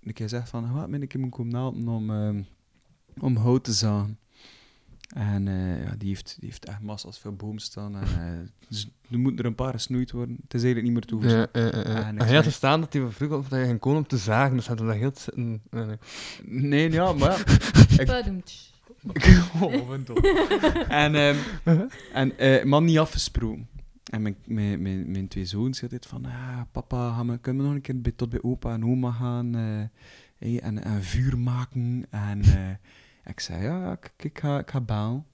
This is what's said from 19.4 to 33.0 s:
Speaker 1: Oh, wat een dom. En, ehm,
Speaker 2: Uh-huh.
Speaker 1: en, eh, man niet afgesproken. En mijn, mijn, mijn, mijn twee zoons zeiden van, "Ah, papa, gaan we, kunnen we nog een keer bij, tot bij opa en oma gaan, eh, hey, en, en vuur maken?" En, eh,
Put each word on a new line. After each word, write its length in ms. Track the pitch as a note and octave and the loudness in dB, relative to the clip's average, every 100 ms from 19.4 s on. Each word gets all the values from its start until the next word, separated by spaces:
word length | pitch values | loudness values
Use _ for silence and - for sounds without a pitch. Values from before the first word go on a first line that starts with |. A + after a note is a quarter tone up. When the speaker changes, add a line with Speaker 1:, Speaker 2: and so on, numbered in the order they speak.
| F3 E3 | 10 0
Speaker 1:
Oh, 240 | F#3 C4 B2 | 0 0 -4
wat 100 | C3+ | -8
een 80 | |
dom. 120 | B2+ A#2 G4 D#4 E4 G4 D4+ E4+ D4 | -4 2 4 4 2 2 2 2 2
En, 260 | D3 D3 | 2 4
ehm, 220 | D3+ D3 C#3+ D3 F#3 | 4 4 2 -2 -4
Speaker 2:
Uh-huh. 260 | - E3 A#3+ - - | 4 4 4 -8 -8
Speaker 1:
en, 260 | - C3+ - | 0 0 2
eh, 260 | C3 C3+ | 4 6
man 200 | - C#3+ | 6 4
niet 140 | E3+ D#3+ | 6 4
afgesproken. 680 | D#3 E3+ - - A2+ A2 A#2 - - - - | 2 0 -2 -2 -4 -8 -12 -18 -20 -20 -10
En 120 | A2 | -6
mijn, 140 | G#2+ G2+ - | -4 -6 -6
mijn, 360 | A2 G#2 F2+ | -2 -2 -2
mijn, 280 | F#2+ F#2+ D#2 | -2 -4 -4
mijn 180 | F#2+ F#2+ | -6 -6
twee 160 | - | -6
zoons 340 | F#2 G2+ B2 B2+ | -6 -4 -4 -4
zeiden 220 | A#2+ B2 - | -10 -12 -12
van, 180 | A#2+ | -12
"Ah, 360 | B2+ B2 B2+ B2 A#2+ | -10 -10 -10 -10 -8
papa, 420 | - - B2 A#2+ | -10 -6 -4 -4
gaan 160 | A#2 A#2+ | -4 -4
we, 80 | A#2+ | -4
kunnen 240 | - C3 | -4 -2
we 60 | C#3 | -2
nog 80 | C#3+ | -2
een 60 | |
keer 180 | C3+ C3 | -4 -4
bij, 120 | A#2+ | -4
tot 160 | - A#2+ | -4 -4
bij 140 | A#2+ | -4
opa 300 | A#2 B2+ A#2+ | -4 -4 -4
en 120 | A2+ | -2
oma 260 | A2+ B2+ B2 | 0 0 -2
gaan, 440 | A#2 B2 A#2+ A#2+ | -2 -4 -4 -4
eh, 60 | A#2+ A2 G#2+ A2 _ - - _ _ | -4 -4 -4 -8 _ -20 -20 _ _
hey, 220 | A2 A#2+ | -6 -4
en, 240 | G2 G#2+ | -4 -6
en 180 | - G#2+ | -4 -4
vuur 360 | F#2 A#2 C3 B2 | -2 -2 0 0
maken?" 680 | B2 B2 B2 B2+ A#2+ B2 - | -2 -2 -4 -4 -4 -4 -6
En, 320 | G#2 G#2 G#2 | -6 -4 4
eh, 280 | G2+ G2 F#2+ G2 _ - | 6 4 0 -8 _ -20